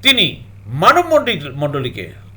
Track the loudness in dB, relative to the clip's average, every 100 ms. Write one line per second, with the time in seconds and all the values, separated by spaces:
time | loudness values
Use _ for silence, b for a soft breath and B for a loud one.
0 | 2 2 0 -4 -18 -20 -12 2 4 4
1 | 4 2 2 -4 -6 -6 -4 -4 -6 -8
2 | -14 -16 -20